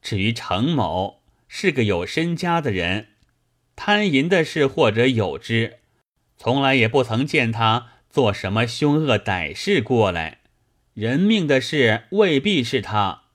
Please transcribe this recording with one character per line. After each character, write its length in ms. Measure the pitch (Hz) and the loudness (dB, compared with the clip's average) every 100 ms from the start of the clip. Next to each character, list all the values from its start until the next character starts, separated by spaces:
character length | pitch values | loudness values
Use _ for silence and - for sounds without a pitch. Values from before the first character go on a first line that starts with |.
至 180 | - 104 | -6 -2
于 140 | 101 | -2
程 320 | 117 - 92 131 | -4 -4 -2 0
某， 560 | 160 92 85 98 - _ _ _ | 0 -2 -4 -6 -8 _ _ _
是 240 | - 196 | -4 -2
个 140 | 135 110 | 0 0
有 200 | 90 87 | 0 -2
身 300 | - 165 170 | -4 -4 -2
家 240 | 175 170 | -2 -2
的 140 | 143 | 0
人， 340 | 95 85 98 113 _ _ _ _ _ _ - | -2 -2 -4 -6 _ _ _ _ _ _ -10
贪 340 | - 208 208 | -2 0 2
淫 160 | 135 156 | 0 2
的 160 | 185 | 2
事 240 | 156 - 139 | 0 0 0
或 240 | 151 127 | 2 2
者 160 | 104 127 | 4 2
有 300 | 120 95 69 | 2 -2 -6
之， 400 | - 113 113 - _ _ _ _ _ _ | -4 -2 -2 -8 _ _ _ _ _ _
从 260 | - 135 | -2 0
来 140 | 139 135 | 2 2
也 140 | 113 | 4
不 120 | 135 | 2
曾 240 | 120 113 143 | 0 -2 0
见 280 | 156 117 | 0 0
他 400 | 110 113 117 - _ _ | 0 2 0 -2 _ _
做 240 | - 120 | 0 0
什 180 | 98 98 | 0 -2
么 160 | 104 117 | -2 -2
凶 280 | - 147 147 | 0 0 2
恶 220 | 156 107 | 2 0
歹 380 | - 92 78 76 | 0 -4 -4 -6
事 260 | - 196 | -2 -2
过 300 | 113 123 101 | 2 2 2
来。 280 | 85 80 - _ _ _ _ _ | 0 -8 -12 _ _ _ _ _
人 260 | - 110 135 | -8 -2 0
命 260 | 196 220 156 | 2 2 2
的 160 | 131 | 0
事 440 | 127 156 120 110 - | 0 0 2 2 -2
未 300 | 196 202 143 | 0 2 2
必 240 | 175 185 | 0 -2
是 180 | 117 131 | 0 -4
他。 440 | 101 107 98 - _ | -2 -2 -2 -4 _